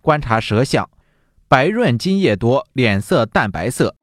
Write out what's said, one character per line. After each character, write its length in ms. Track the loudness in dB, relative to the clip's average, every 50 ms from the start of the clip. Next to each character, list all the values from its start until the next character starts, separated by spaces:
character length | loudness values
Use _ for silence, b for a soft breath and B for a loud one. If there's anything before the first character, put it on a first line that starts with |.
观 220 | _ 0 -2 -2
察 160 | -2 -2 -2 -2
舌 240 | -2 0 0 0
象， 260 | 0 0 0 -4 -4 -4 _ _ _ _ _ _ _ _ _ _ _ _
白 180 | 2 2 2
润 320 | 0 0 0 0 0 0 0
津 220 | 0 0 0 2
液 160 | 2 0 0
多， 320 | 2 2 0 0 0 -2 _
脸 280 | _ 0 0 0 0 0
色 260 | -2 0 0 0 0
淡 240 | 0 _ -2 -2 -2
白 180 | -4 -4 -6 -6
色 280 | -2 -2 -2 -2 -2 _